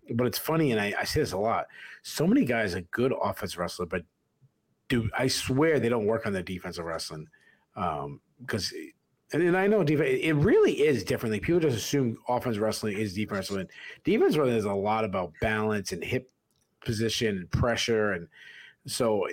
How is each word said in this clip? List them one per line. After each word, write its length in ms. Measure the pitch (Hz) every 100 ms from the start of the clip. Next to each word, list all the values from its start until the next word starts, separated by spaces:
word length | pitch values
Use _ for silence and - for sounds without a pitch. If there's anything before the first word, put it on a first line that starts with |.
| -
But 140 | 120 -
it's 140 | -
funny, 320 | - 160 147
and 100 | 110
I, 100 | 104 104
I 60 |
say 160 | 104 156
this 140 | -
a 40 | 92
lot, 300 | 110 95 - - - -
so 240 | - - 165
many 180 | 277
guys 300 | 127 117 104
are 80 | 90
good 320 | 87 - 131 110
offense 380 | 101 - 98 -
wrestler, 260 | 87 - 87
but, 180 | 92 - _ _ _ _ _ _ _ -
dude, 240 | 123 110 -
I 120 | 131
swear 520 | - - 131 160 143
they 100 | 117
don't 180 | 120 104
work 180 | 113 107
on 80 |
their 80 | 98
defensive 440 | 90 90 90 85 82
wrestling. 420 | 82 - 78 78 _ _ _ _ -
Um, 440 | 87 73 71 139 _ _ 127
'cause, 260 | 107 85 - 76 _ _ _ -
and, 100 | 147
and 120 | 175 185
I 120 | 196
know 160 | 214
def-, 160 | 147 151
it 340 | 139 131 160
really 480 | 151 214 403 403 -
is 220 | 151 117
different. 300 | - 120 113
Like, 100 | 104
people 160 | 90 170
just 180 | 156 110
assume 400 | - 143 123 107 -
offense 300 | 123 127 104
wrestling 400 | 110 104 110 98
is 160 | 107
defense 380 | 92 101 101 92
wrestling. 160 | 98 87 - - -
Defense 320 | - 220 381 156
wrestling 200 | 131 113
is 100 | 101
a 80 |
lot 320 | 98 101 110 110
about 280 | 95 87 -
balance 500 | 110 107 107 104 95
and 120 | 87
hip 280 | - 123 - _ _ _ _ _
position 540 | - 107 113 - 113 98
and 140 | 85
pressure. 640 | - 123 110 - 110 104
And 140 | 90 85 - - - - _ -
so 400 | - 117 107 -